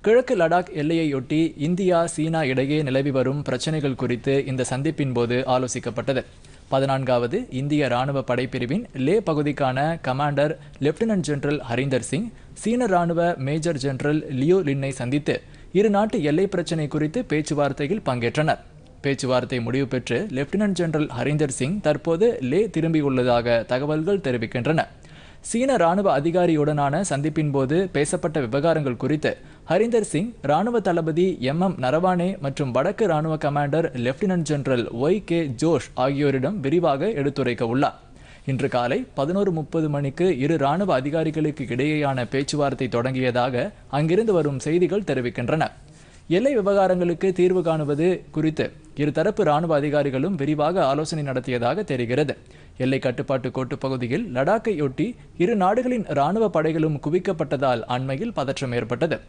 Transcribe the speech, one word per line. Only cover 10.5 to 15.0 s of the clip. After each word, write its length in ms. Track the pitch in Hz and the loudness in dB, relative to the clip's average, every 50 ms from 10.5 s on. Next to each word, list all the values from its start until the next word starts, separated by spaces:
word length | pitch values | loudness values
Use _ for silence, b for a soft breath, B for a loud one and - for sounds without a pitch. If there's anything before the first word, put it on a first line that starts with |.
| 156 B B B B B | 0 B B B B B
லெப்டினன்ட் 460 | 135 147 156 - 226 226 214 190 151 143 | -2 -2 0 0 0 0 2 0 0 0
ஜெனரல் 340 | 147 139 - 143 151 143 - 117 | -2 -2 0 -2 -2 -2 -2 -4
ஹரீந்தர் 380 | 113 120 135 143 131 123 - - | -2 -2 -2 0 0 -2 -2 -2
சிங், 180 | - 151 226 233 - B B B B | -4 -4 -4 -6 -10 B B B B
சீன 320 | - - 208 233 247 254 | -6 -2 -2 0 0 2
ராணுவ 480 | 220 196 175 175 170 170 165 170 175 170 | 2 2 2 2 2 0 2 2 0 0
மேஜர் 400 | 135 131 135 147 160 156 175 170 | -2 -2 -2 -2 -2 -2 -2 -2
ஜெனரல் 460 | 143 123 139 135 123 - 147 151 156 151 - 143 127 | -2 -2 -4 -4 -2 0 0 0 0 -2 -2 -4 0
லியோ 180 | 131 156 180 190 180 143 | 2 4 4 4 4 0
லின்னை 220 | 139 139 139 135 | -2 -2 -2 -4
சந்தித்து 520 | 131 - | -4 -4